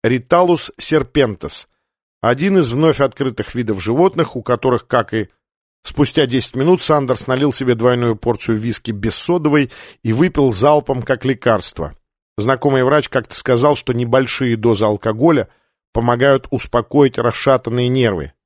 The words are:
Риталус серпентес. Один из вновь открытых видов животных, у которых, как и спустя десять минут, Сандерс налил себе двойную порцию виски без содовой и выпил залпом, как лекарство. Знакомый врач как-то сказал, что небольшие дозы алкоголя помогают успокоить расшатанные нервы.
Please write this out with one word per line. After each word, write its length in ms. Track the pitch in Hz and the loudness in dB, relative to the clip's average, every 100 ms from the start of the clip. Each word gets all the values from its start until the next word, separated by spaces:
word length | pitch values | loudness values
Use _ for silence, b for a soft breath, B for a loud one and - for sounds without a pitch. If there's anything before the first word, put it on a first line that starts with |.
Риталус 680 | 113 123 120 175 180 165 - - | 0 -2 2 2 4 0 -2 -4
серпентес. 920 | - 151 127 147 123 98 73 - - _ _ _ _ _ | -2 0 0 0 0 -2 -10 -10 -12 _ _ _ _ _
Один 380 | 117 131 190 190 | -2 0 2 2
из 100 | 131 | 2
вновь 320 | 123 160 135 | 2 0 2
открытых 540 | 139 - 131 113 107 | -2 -2 -6 -4 -8
видов 260 | 123 113 98 | -6 -4 -4
животных, 540 | 101 127 185 170 160 | -2 0 0 0 -4
у 80 | 127 | -6
которых, 460 | - 120 131 123 _ | -4 -2 0 -2 _
как 260 | 123 110 | -2 -2
и 140 | 113 101 _ _ _ _ _ | -6 -6 _ _ _ _ _
спустя 420 | - - 143 - 131 | -10 -2 0 2 0
десять 300 | 127 - 127 | 0 -4 -2
минут, 260 | 151 180 | 0 2
Сандерс 460 | - 151 131 123 - | 2 0 0 -4 -2
налил 240 | 131 143 | -2 0
себе 240 | 127 127 117 | 0 -2 2
двойную 400 | 120 123 120 107 | 2 2 0 -2
порцию 420 | 120 113 - 110 | -4 -2 -2 -2
виски 320 | 117 107 - | -4 -6 -6
без 240 | 104 110 | -6 -2
содовой 560 | - - 175 151 147 131 B B B | 0 0 0 2 0 0 B B B
и 100 | 117 | -4
выпил 400 | 113 180 - 135 | 0 0 2 0
залпом, 500 | 95 139 151 139 131 | 2 2 2 0 -6
как 220 | 120 127 | -4 -4
лекарство. 720 | 135 120 - 107 - - 73 - _ _ _ - | -2 -2 0 0 -2 -8 -12 -12 _ _ _ -2
Знакомый 460 | 110 127 143 135 | 0 2 2 2
врач 260 | 127 147 - | 4 2 0
как-то 280 | 131 - - | -4 -4 -8
сказал, 400 | - 120 147 143 | 0 2 2 0
что 160 | - | -2
небольшие 640 | 120 120 131 127 - 131 113 | -4 0 0 0 -2 -2 0
дозы 280 | 117 104 | 0 2
алкоголя 640 | 107 104 113 110 160 151 98 _ _ _ _ | 0 0 -4 2 2 2 -2 _ _ _ _
помогают 560 | 113 120 120 139 135 - | -4 0 2 2 2 0
успокоить 680 | 127 - 120 110 147 139 - | -6 -2 -4 0 2 2 2
расшатанные 680 | 120 - 139 131 - 120 123 | -2 0 0 0 0 -2 0
нервы. 440 | 131 120 90 69 _ | 0 0 -2 -8 _